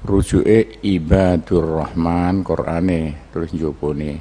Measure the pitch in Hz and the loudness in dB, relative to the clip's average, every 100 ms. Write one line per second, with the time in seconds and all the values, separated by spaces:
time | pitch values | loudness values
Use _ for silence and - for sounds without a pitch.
0 | - 98 - 95 - 110 110 - 101 92 | 2 0 2 2 4 4 2 -4 -2 0
1 | 78 95 92 87 - 90 80 80 73 85 | 2 4 4 2 2 0 0 -2 -4 -2
2 | 82 87 87 95 87 82 - 82 92 85 | 0 0 0 -2 -2 -2 -2 -2 0 0
3 | 80 71 - - 82 85 80 67 73 73 | -2 -8 -10 -8 -6 -4 -4 -4 -4 -4
4 | 76 76 | -6 -8